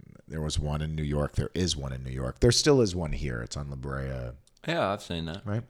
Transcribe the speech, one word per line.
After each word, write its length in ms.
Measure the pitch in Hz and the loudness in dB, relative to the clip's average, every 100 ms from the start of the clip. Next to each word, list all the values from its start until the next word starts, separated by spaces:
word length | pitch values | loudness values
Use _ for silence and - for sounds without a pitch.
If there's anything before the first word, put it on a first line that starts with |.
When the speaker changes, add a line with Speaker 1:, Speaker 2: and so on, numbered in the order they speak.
| - - - | -20 -20 -10
Speaker 1:
There 140 | 78 | -4
was 180 | 76 76 | -2 0
one 220 | 73 76 | 0 0
in 140 | 78 78 | -2 -2
New 80 | |
York. 300 | 76 71 73 - | 0 2 0 0
There 140 | 64 | -2
is 220 | - 90 76 | 0 0 0
one 160 | 67 | -4
in 120 | 64 | -6
New 80 | 65 | -6
York. 280 | 64 65 - | -4 -4 4
There 120 | 120 | 4
still 280 | 120 - 139 | 6 6 6
is 140 | 110 90 | 6 2
one 160 | 78 | -2
here. 300 | 71 76 60 | -2 -2 -4
It's 160 | 58 73 | -6 -8
on 120 | 71 | -8
La 60 | 67 | -6
Brea. 560 | 65 67 67 65 60 62 _ _ - | -6 -6 -4 -6 -8 -10 _ _ -4
Speaker 2:
Yeah, 220 | 165 107 | 0 0
I've 100 | 101 | 0
seen 240 | - 85 80 | -4 -4 -4
that. 160 | 90 107 | -6 -4
Speaker 1:
Right? 180 | 107 | -4